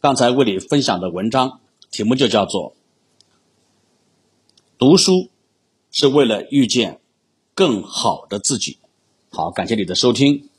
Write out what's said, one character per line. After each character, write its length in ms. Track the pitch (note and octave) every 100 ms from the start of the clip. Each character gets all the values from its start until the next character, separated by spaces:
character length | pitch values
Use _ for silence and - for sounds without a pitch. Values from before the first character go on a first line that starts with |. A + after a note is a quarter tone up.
刚 140 | C#3+
才 160 | B2+ A#2+
为 140 | B2+
你 140 | B2 F#2+
分 240 | - D3
享 180 | C3 F#2
的 100 | F#2
文 200 | F2 G#2+
章 300 | C3 B2+ - _ _ _
题 120 | -
目 120 | A2
就 140 | C3 B2+
叫 160 | G#2+
做 280 | F#2+ G2 C#2+ _ _ _ _ _ _ _ _ _ _ _ _ _ _ _ _ _ _ _ _ _
《读 200 | C3 F#3
书 340 | - F#3 F3+ _ _ _ _ _ _
是 180 | - C#3
为 160 | C#3
了 220 | C3 G#2 -
遇 160 | C#3 A#2+
见 340 | A#2+ G2 - _ _ _ _ _
更 280 | - F#3 G#2+
好 440 | E2+ - A2 - -
的 120 | G2+
自 180 | - B2
己》。 140 | D#2+ - _ _ _ _ _
好， 200 | - D#2+
感 160 | F2 A2
谢 80 |
你 100 | A2+
的 100 | F2+
收 180 | F2+ B2
听 360 | A#2 C#3 C#3+ -